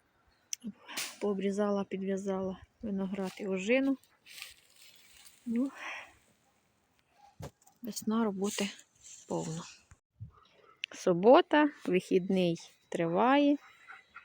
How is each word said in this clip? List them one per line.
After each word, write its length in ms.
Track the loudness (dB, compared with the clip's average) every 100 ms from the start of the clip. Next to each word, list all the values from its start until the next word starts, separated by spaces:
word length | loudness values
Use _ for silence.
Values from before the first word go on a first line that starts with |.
| _ _ _ _ -16 -14 -14 -16 -14 -10 -10 -6
Пообрізала, 600 | -4 -2 -2 0 0 0
підв'язала 800 | -2 -6 -4 -4 -4 -4 -4 -8 -14 _
виноград 520 | -6 -4 -4 -4 -6 -6
і 80 | -6
ожину. 500 | -4 0 2 2 -2 _ _ -20 -18 -18 -20 _ _ -20 -20 -20 -20 -20 _ -6
Ну, 260 | -2 -2 -6 -12 -14 -16 _ _ _ _ _ _ _ _ _ _ _ -20 -18 -18 _ _ _ -12
весна, 380 | -8 -2 0
роботи 460 | 0 0 -4 -2 -4 -4 -20 _ -20 -20 -6
повно. 340 | -6 -4 -8 -10 -18 _ -20 _ -20 -20 -20 _ _ -20 -18 -16 -4
Субота, 760 | 0 4 8 8 8 4 4 0 0
вихідний 680 | 0 2 0 2 2 2 0 -6 _ -12
триває. 640 | -4 0 2 4 6 4 2 -2 -20 -20 -20 _ -20